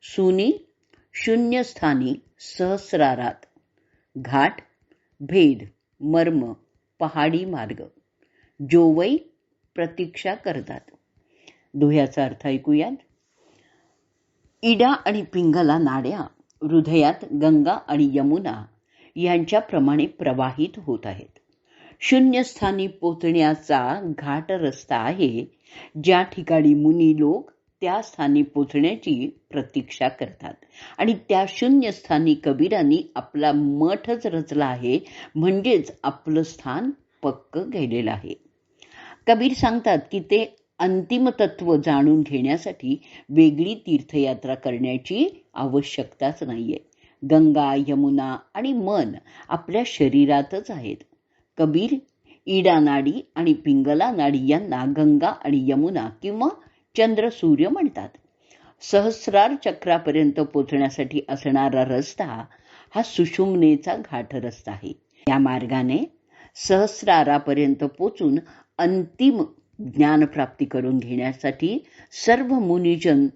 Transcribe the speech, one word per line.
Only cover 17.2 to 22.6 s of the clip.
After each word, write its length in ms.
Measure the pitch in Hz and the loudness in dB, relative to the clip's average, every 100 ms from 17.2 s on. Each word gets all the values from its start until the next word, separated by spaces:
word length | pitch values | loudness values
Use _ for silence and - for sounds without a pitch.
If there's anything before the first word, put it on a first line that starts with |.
| - 147 | -6 0
गंगा 360 | 156 156 147 202 - | 4 4 4 -2 -4
आणि 220 | 147 143 | 0 0
यमुना 520 | 139 139 160 185 107 107 _ _ _ _ - | 2 0 0 -2 -10 -14 _ _ _ _ -6
यांच्याप्रमाणे 880 | 175 175 165 208 220 180 139 147 160 | 0 0 0 -2 0 0 2 2 0
प्रवाहित 760 | - 135 127 131 127 165 220 | -2 -4 -2 -4 -2 -6 -6
होत 260 | 156 117 110 | -8 -8 -8
आहेत. 340 | 95 - _ _ _ _ _ - _ | -14 -16 _ _ _ _ _ -20 _
शून्यस्थानी 880 | - 262 262 247 254 - | 2 4 4 2 -2 -4